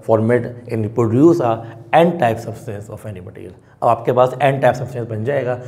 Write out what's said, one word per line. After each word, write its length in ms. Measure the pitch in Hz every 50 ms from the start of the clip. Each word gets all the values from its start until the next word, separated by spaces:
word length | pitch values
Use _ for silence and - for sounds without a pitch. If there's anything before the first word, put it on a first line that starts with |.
| -
formate 400 | - 113 110 110 110 120 123 117 120 - - - - 120
and 220 | 110 110 104 113
produce 460 | 123 120 113 110 123 147 170 165 -
a 380 | 127 117 113 113 - - - - - - -
N 180 | 151 170 170 175 -
type 200 | 127 117 110 110
substance 500 | - - 107 - - - 104 101 104 -
of 180 | - 98 -
any 140 | 110 104 92
material। 320 | 90 95 92 95 95 92 92 - _ _ _ - -
अब 60 | 123
आपके 240 | 117 - - - 127
पास 180 | 123 127 127
N 300 | 127 - 139 135 139 135
type 160 | 135 123 113
substance 320 | 135 135 - - 123 117 110
बन 160 | 110 107 110
जाएगा। 300 | 127 143 139 127 120 127 123 -